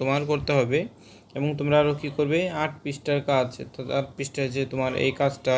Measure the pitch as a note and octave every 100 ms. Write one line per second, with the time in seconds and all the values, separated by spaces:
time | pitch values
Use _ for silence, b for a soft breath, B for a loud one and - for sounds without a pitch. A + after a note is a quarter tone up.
0 | C3 C#3+ D3 D3 C#3+ C#3+ A#2+ C#3+ A3+ -
1 | B B B C3+ D3 D3 D3 D3 D3 D3
2 | D3 D3 C#3+ D#3+ F#3 D#3+ D3+ D3 D3 C#3+
3 | - C#3+ C#3+ C3+ B2 - B2 - B2 C3+
4 | C3+ - C#3 - C3+ C3 C3 C3+ C3 B2+
5 | C3+ B2+ C#3 C3+ C3